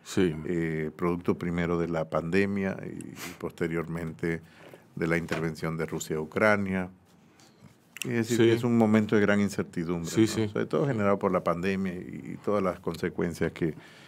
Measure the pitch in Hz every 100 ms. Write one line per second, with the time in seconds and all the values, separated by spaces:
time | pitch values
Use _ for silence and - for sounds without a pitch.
0 | - - 92 78 76 85 82 78 78 -
1 | 87 87 87 85 90 85 85 85 85 82
2 | 78 78 82 95 98 101 95 92 90 -
3 | - - - - 85 - 85 82 80 82
4 | 82 78 85 82 - - - - _ -
5 | 82 85 82 80 82 78 82 80 78 80
6 | - 78 78 101 107 101 95 95 92 -
7 | _ _ _ _ - _ - _ _ -
8 | 131 117 113 117 113 113 120 117 110 110
9 | 107 110 101 101 101 - 90 92 82 87
10 | 82 110 110 98 107 117 110 151 143 113
11 | 101 98 98 92 90 82 95 95 95 90
12 | - - - - - 101 95 85 - 80
13 | 87 85 87 82 82 - 82 - - -